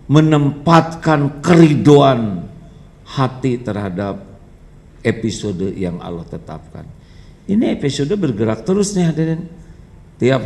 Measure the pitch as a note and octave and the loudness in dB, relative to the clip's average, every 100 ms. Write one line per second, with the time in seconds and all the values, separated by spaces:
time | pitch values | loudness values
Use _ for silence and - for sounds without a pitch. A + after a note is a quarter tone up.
0 | - D3 D#3 D3+ C#3+ - - E3 D#3+ - | 0 2 4 2 0 -2 2 4 2 -4
1 | D#3+ D3+ C#3+ - - E3 D#3+ C#3 C#3 C#3+ | -2 0 -2 -4 2 6 6 6 6 6
2 | C#3 B2 A2 F2+ - - - - - - | 6 2 -2 -6 -10 -18 -20 -20 -20 -20
3 | - - B2+ B2+ C3 B2 A2 G2+ G2 F2 | -10 -4 -4 -2 -4 -4 -6 -6 -6 -6
4 | G2+ G2 - - - - - - - - | -6 -8 -14 -20 -20 -20 -20 -20 -20 -4
5 | A#2+ - A2+ - G#2+ F2+ F#2+ F#2 F2+ E2+ | -2 -2 -4 -6 -8 -6 -6 -4 -6 -6
6 | F2 F2 D#2+ D#2+ - D#2+ - - - - | -10 -12 -12 -14 -14 -16 -16 -20 -20 -20
7 | - - - - - G#3 - - C#3+ C#3 | -20 -20 -20 -16 -4 0 0 -2 -4 -2
8 | C#3+ G#3 D#3 G#2 A2 A2 - G3 G3+ G3 | -2 -2 -2 0 -2 -2 -2 0 0 0
9 | E3 D3+ D#3+ E3 - - - - - - | 0 0 -2 -4 -8 -18 -20 -20 -20 -20
10 | - - A#2+ C3 | -18 -2 0 0